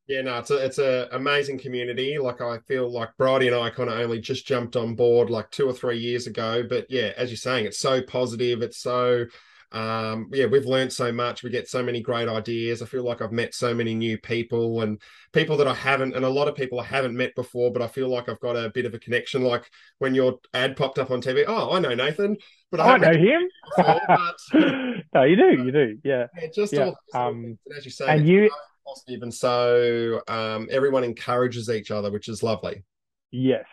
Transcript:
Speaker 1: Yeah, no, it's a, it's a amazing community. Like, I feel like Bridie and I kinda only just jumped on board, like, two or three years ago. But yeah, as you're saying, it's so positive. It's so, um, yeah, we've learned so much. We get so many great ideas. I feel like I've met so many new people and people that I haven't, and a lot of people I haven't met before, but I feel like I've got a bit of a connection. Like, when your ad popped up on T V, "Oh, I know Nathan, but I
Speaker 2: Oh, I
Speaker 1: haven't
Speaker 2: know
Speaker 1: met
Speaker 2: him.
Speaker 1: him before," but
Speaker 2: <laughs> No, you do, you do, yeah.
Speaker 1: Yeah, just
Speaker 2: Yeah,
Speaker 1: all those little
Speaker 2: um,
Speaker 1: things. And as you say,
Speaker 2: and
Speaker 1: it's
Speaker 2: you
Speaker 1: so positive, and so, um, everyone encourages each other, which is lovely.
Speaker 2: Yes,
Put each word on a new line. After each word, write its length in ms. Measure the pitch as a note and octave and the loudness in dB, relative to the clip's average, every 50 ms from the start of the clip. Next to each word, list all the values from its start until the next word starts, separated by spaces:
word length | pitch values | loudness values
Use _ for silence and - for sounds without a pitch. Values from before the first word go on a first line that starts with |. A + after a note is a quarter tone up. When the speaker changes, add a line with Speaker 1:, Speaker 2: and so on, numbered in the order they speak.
| _ - | _ -8
Speaker 1:
Yeah, 140 | C3+ C3 | -6 -6
no, 160 | C3 C3 B2 A#2 | -4 -4 -6 -6
it's 120 | - - | -4 -2
a, 140 | C#3+ C3+ C3 | -2 0 0
it's 140 | C3 - - | -2 -2 0
a 300 | C#3 C3+ B2+ B2+ B2 - | 0 0 0 0 -2 -4
amazing 460 | B2 B2+ C3+ D3 C#3+ C#3+ C#3 C#3 C3+ B2 | -6 -4 -2 0 0 0 0 -2 -6 -8
community. 580 | - C3+ B2 B2 B2 B2 B2 B2+ C3 C#3 D3 D#3 | -8 -8 -6 -6 -6 -6 -4 -4 -4 -4 -2 -2
Like, 220 | C3 B2 A#2+ - | -4 -4 -4 -6
I 180 | B2 A#2+ A#2 A2 - | -6 -6 -6 -8 -6
feel 240 | - C#3 C3 B2+ A#2+ | -6 -4 -2 -2 -4
like 260 | A#2+ A#2+ A#2 - - | -4 -6 -6 -6 -2
Bridie 300 | - C3 C3 C3 C3+ C3 B2 | 0 2 2 4 4 4 2
and 80 | A#2+ | 2
I 140 | A#2+ A#2 A2+ | 2 0 -2
kinda 240 | - - B2 A#2 A2 | -4 -4 -4 -4 -2
only 260 | A2+ A#2+ A#2 A#2 A2+ | -2 -2 -2 -4 -4
just 260 | G#2+ - C3 - - - | -4 -6 -6 -6 -4 -2
jumped 260 | C3 A#2+ A#2+ A#2+ - | -2 -2 -2 -2 -4
on 200 | B2 A2+ A#2 A#2 | -4 -4 -4 0
board, 340 | G#2 A#2+ A#2+ A#2+ A#2+ A#2 G#2 | 2 4 6 6 6 4 2
like, 200 | A2+ G#2+ G#2 - | 0 -4 -6 -6
two 160 | - - C#3+ C3 | -2 0 0 0
or 40 | |
three 260 | B2 - - B2 A#2 A#2 | 0 -2 -4 -4 -4 -4
years 280 | A#2 A#2+ B2 A#2+ A#2+ | -4 -4 -4 -4 -6
ago. 380 | A2 G#2 A#2 A2+ A2 A2+ A#2+ A#2+ A2 | -6 -6 -6 -4 -2 -2 -2 -2 -2
But 220 | B2 A#2 G#2 - | -4 -4 -4 -4
yeah, 220 | C3 B2 A2 G2+ - | -4 -2 -2 -2 -4
as 140 | - B2 A2 | -4 -6 -6
you're 60 | A2+ | -6
saying, 300 | G#2+ - B2+ C3 B2 G#2+ | -6 -4 -2 -2 -2 -2
it's 120 | G2+ - - | -4 -4 -2
so 240 | - C#3 C3 B2+ | 0 0 0 0
positive. 600 | B2+ - - B2 B2+ A#2 A#2 A2+ B2 B2 A#2+ A2 | 0 -2 -2 -2 -2 -2 -2 -2 -2 0 0 -2
It's 160 | A#2 A2+ - - | -4 -6 -8 -6
so, 480 | - B2+ B2 B2 B2 B2 B2 A#2+ A#2 A#2 - - _ _ _ - _ _ | -6 -2 0 0 2 2 2 0 0 -4 -10 -18 _ _ _ -20 _ _
um, 600 | - A2 A2+ A2 A2 A2+ A2 A2 A2 A2+ A2 - | -10 -8 -6 -4 -4 -4 -4 -4 -6 -6 -8 -4
yeah, 140 | C3+ C3+ B2+ | -2 0 2
we've 180 | G#2+ B2+ C#3 - | 4 4 2 2
learned 300 | B2 C3 C3 C3 B2+ - | 2 2 0 0 -2 -2
so 180 | - B2+ A#2+ | -4 -4 -2
much. 300 | A#2 A#2+ A#2+ A#2+ B2 - | -2 -2 -2 -4 -4 -6
We 80 | - A#2+ | -8 -6
get 180 | A#2 A#2+ - - | -6 -6 -6 -4
so 140 | - B2+ | -4 -4
many 180 | B2 B2 A#2 A#2+ | -4 -4 -4 -4
great 260 | G#2+ - A#2+ A#2 A#2 | -4 -4 -4 -2 -2
ideas. 540 | A#2 A2 A2 G#2+ A#2 A#2 A2+ A2+ A#2 A#2 A2 | -2 -4 -4 -4 -4 -4 -4 -2 -4 -4 -6
I 60 | A#2+ | -8
feel 180 | - - C3 B2 | -8 -6 -6 -4
like 160 | A#2+ A#2 - | -4 -4 -6
I've 120 | A#2 G2+ | -6 -4
met 220 | A2+ A#2+ A2+ A2 - | -4 -4 -4 -4 -4
so 200 | - B2 A#2+ A#2 | -2 -2 -2 0
many 200 | A#2 A#2 A2+ A2+ | -2 -2 -2 -2
new 220 | A2 A2+ A2+ A2 | -2 -2 -2 -4
people 640 | G#2+ - - A#2 A#2 A#2 A#2 A#2+ A#2 A#2 A#2 A2+ A2+ | -4 -6 -4 -4 -4 -4 -2 -2 -2 0 0 0 -2
and 180 | A2+ G#2+ G#2+ G#2+ - - - - _ _ - | -2 -2 -4 -6 -10 -16 -20 -20 _ _ 0
people 240 | D#3 D#3+ D3+ D#3 C#3+ | 0 0 2 2 2
that 100 | C#3+ C3 | 2 2
I 60 | A#2+ | 0
haven't, 420 | - - C3+ C#3 C3+ C3 B2+ B2 | -2 -2 -2 0 0 0 -2 -2
and 80 | B2+ C3 | -2 -2
a 40 | C3 | 0
lot 180 | C3+ C#3+ D3 D3+ | 0 0 0 0
of 60 | D3 | -2
people 260 | D3 C3+ B2+ B2 B2 | -4 -6 -6 -6 -6
I 40 | A#2 | -6
haven't 300 | - C3+ C3+ C3+ B2 A#2 | -4 -4 -2 -2 -2 -2
met 200 | B2 B2+ B2 - | -4 -4 -4 -4
before, 360 | C3 A#2+ - - B2 B2 B2 | -8 -10 -6 -2 0 0 0
but 120 | A#2 A#2+ | 0 -2
I 40 | A#2 | -4
feel 220 | A2+ - C3+ C3 B2+ | -4 -4 -4 -4 -2
like 220 | B2+ A#2+ A#2 A#2+ | -2 -4 -4 -6
I've 100 | A2 - | -8 -6
got 160 | - A#2+ A#2+ | -4 -4 -2
a 140 | A#2+ A2+ A2 | -2 -4 -4
bit 160 | - B2+ A#2+ | -4 -4 -4
of 80 | A2+ G#2+ | -4 -6
a 40 | A2+ | -10
connection. 440 | - A2+ A#2+ A#2 - - - C3 B2+ | -6 -2 -2 -2 -2 -2 -2 0 0
Like, 260 | B2 A#2+ A#2 - - _ - - _ _ - | 2 0 0 -4 -8 _ -20 -20 _ _ -4
when 160 | C3 C3 C3 | -2 0 2
your 240 | C3 B2+ B2+ - - _ _ - | 2 2 2 0 -2 _ _ -4
ad 200 | B2+ B2+ C3 C3 | -2 -2 -2 0
popped 240 | - C#3 C3+ - D3 | -2 -2 -2 0 -2
up 120 | B2+ B2 | -2 -2
on 100 | B2+ B2 | -2 -4
T 100 | B2 C3 B2+ | -2 0 0
V, 100 | C#3+ D3 | 2 2
"Oh, 260 | F#3+ A3 G#3+ D#3 C3+ | 2 0 -2 -2 0
I 80 | D#3+ F#3+ | 0 0
know 140 | F3 C3 A#2+ | 0 0 0
Nathan, 440 | A#2 B2+ D3 D#3 - G3+ G3+ G#3 - - - _ _ _ _ | 0 -2 -2 -2 0 -2 -2 -2 -4 -8 -14 _ _ _ _
but 100 | F#3 E3 | 0 4
I 40 | F#3 | 6
Speaker 2:
Oh, 20 | |
I 60 | A#3 | 6
Speaker 1:
haven't 100 | C4 A#3+ | 8 8
Speaker 2:
know 60 | F3 E3 | 8 6
Speaker 1:
met 100 | E3 D#3 | 6 8
Speaker 2:
him. 220 | E3 A3 D4 E4+ | 6 6 6 4
Speaker 1:
him 60 | F4+ F#4 - _ - - - | 2 -2 -6 _ -14 -2 0
before," 240 | - - - D#3 D#3+ - - | 2 4 4 4 4 4 4
but 960 | F3 - - E3 - - - - - D#4 D4+ - C4+ C4+ C4 B3+ A#3 G3 - _ | 4 4 2 0 -6 -8 -4 2 4 4 4 4 2 -2 -4 -6 -6 -8 -4 _
Speaker 2:
<laughs> 60 | - | 4
No, 80 | D#3 C3 | 6 6
you 120 | C#3+ F3+ | 8 8
do, 260 | G#3+ F#4 F#4 D#4+ C3+ | 8 8 8 6 6
you 80 | B2 B2+ | 4 2
do, 280 | C3 D3+ C#3 A2+ G#2+ - | 2 2 2 2 0 -4
yeah. 260 | - C#3 C3+ B2 A#2+ A#2+ - F3 | -2 -2 0 0 -2 -4 -6 -10
Speaker 1:
Yeah, 60 | E3 D#3+ - | -10 -6 -2
just 180 | G#3 G#3 G3+ | -2 -2 0
Speaker 2:
Yeah, 60 | D3 C#3+ | 0 0
Speaker 1:
all 60 | C3+ | 0
those 100 | B2 B2+ - _ _ | 0 -2 -6 _ _
little 160 | - B2+ B2 A#2+ | -4 -2 -2 -2
Speaker 2:
um, 140 | A#2+ A#2 | -4 -6
Speaker 1:
things. 160 | A#2 A#2 A2+ - - | -8 -12 -14 -14 -16
And 100 | - D3 | -18 -16
as 80 | C#3+ C#3 | -16 -16
you 60 | B2+ | -14
say, 160 | - - C#3 C#3+ | -12 -4 0 2
Speaker 2:
and 120 | D#3 D3+ | 4 4
Speaker 1:
it's 80 | D3 D#3+ | 6 8
Speaker 2:
you 180 | F#3 G3+ G#3+ G#3+ | 8 8 8 6
Speaker 1:
so 60 | - - - - _ _ _ | 4 0 -8 -18 _ _ _
positive, 360 | C#3 C3+ - - - B2+ - | -18 -18 -16 -14 -12 -10 -10
and 120 | B2 A#2 A#2 | -10 -10 -6
so, 880 | - - B2 B2 B2 A#2+ A#2+ A#2+ A#2+ A#2+ A#2+ A#2 A#2 A#2 A#2 A2+ A#2 - - | -2 0 0 2 2 4 4 4 4 4 4 2 0 0 -2 -2 -4 -4 -6
um, 400 | G#2+ A2+ A2 A2 A2 G#2+ A2+ - | -6 -4 -4 -4 -6 -6 -6 -4
everyone 340 | - C3+ C3+ C#3+ C3+ C3 B2 | 0 0 2 2 2 0 0
encourages 640 | A#2+ A2 - - - B2 B2 B2+ B2 A2+ A#2+ A2 A#2 | -2 -4 -6 -6 -2 0 0 0 0 -2 -4 -4 -4
each 220 | A2+ G#2+ G2 - | -4 -4 -4 -6
other, 200 | G#2+ G#2 G2+ G2+ | -6 -4 -4 -4
which 180 | G2+ G#2 - - | -4 -6 -8 -8
is 120 | A2 G2 | -6 -4
lovely. 420 | - A#2 G#2+ - - - - - - _ _ _ _ _ _ _ _ _ | -2 -2 -2 -2 -4 -8 -10 -12 -14 _ _ _ _ _ _ _ _ _
Speaker 2:
Yes, 360 | - B2 C3 C3 B2 A2 - - | -4 0 2 2 2 0 -2 -8